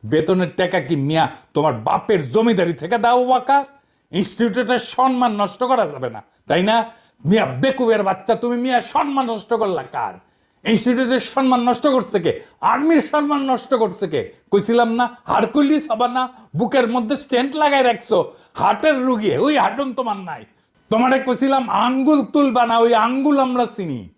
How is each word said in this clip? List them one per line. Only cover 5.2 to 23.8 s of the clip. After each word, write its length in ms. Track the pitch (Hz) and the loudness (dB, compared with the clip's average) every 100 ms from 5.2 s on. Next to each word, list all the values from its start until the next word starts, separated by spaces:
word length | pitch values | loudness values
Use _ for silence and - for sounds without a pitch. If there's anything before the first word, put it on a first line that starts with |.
| 247 | 0
নষ্ট 320 | 208 202 - | 0 -4 -2
করা 240 | 247 254 190 | -2 0 0
যাবে 220 | 143 127 | -4 -8
না, 140 | 110 - _ _ | -10 -18 _ _
তাই 160 | 170 | 0
না? 220 | 190 226 226 - _ _ 147 | 2 0 -2 -10 _ _ 0
মিয়া 200 | 214 151 | 2 2
বেকুবের 580 | 127 269 262 240 214 | 0 -2 0 0 2
বাচ্চা, 320 | 196 190 - 220 | 0 -4 -2 -2
তুমি 220 | 240 240 | 0 -2
মিয়া 220 | 254 247 | 0 -2
সম্মান 460 | 233 294 302 277 254 | 0 -2 -2 -2 -4
নষ্ট 280 | 220 - | -6 -4
করলা 300 | 226 214 170 | -2 -2 -4
কার? 300 | 131 135 110 - _ _ _ _ - | -6 -8 -8 -10 _ _ _ _ 0
ইনস্টিটিউটের 500 | 220 247 247 254 254 | 0 2 0 0 -2
সম্মান 420 | - - 262 247 | -2 -2 2 2
নষ্ট 260 | 240 247 294 | 0 0 2
করছে 320 | 262 196 202 | 0 0 -2
কে? 220 | 160 - - _ | -2 -4 -8 _
আর্মির 400 | - 240 302 320 311 | -2 0 2 2 2
সম্মান 300 | 302 285 294 | -2 0 -2
নষ্ট 320 | 269 262 - | 0 -4 -2
করছে 340 | 247 220 - 185 | 0 0 -2 -4
কে? 260 | 151 104 - _ | -4 -6 -12 _
কইছিলাম 380 | 202 202 233 233 226 | 0 2 2 2 0
না 200 | 247 - - | -2 -4 -2
হারকুলিস 680 | - 226 294 277 302 - | 0 0 2 2 2 0
হবা 160 | 220 247 | -2 0
না, 220 | 247 254 - - 151 | -2 -4 -8 -10 -4
বুকের 320 | 240 269 233 | 0 0 0
মধ্যে 280 | 247 220 269 | 0 -2 -4
স্টেন্ট 380 | - 247 269 294 | -2 -2 -2 0
লাগাই 280 | 302 277 | 2 2
রাখছো, 500 | 247 233 - 196 156 - _ | 2 0 0 -2 -2 -8 _
হার্টের 520 | - 190 208 311 277 254 | -2 0 2 2 2 0
রুগী, 260 | 226 208 135 | 0 0 0
ওই 200 | 254 294 | 2 2
হার্টন 360 | 196 220 277 | 0 -2 -6
তোমার 240 | 240 233 196 | -4 -6 -6
নাই। 280 | 185 139 110 _ _ _ _ | -8 -14 -16 _ _ _ _
তোমারে 300 | 220 254 269 | 0 2 2
কইছিলাম 500 | 262 240 269 269 240 | 0 0 2 0 0
আঙ্গুল 560 | 190 233 262 269 302 - | 0 0 0 2 2 2
তুলবা 400 | 294 285 247 233 | 2 2 2 2
না, 120 | 233 | 4
ওই 160 | 233 | 4
আঙ্গুল 460 | 233 226 262 277 277 | 4 2 0 0 2
আমরা 260 | 254 247 233 | 0 0 -2
চিনি। 340 | 233 | -4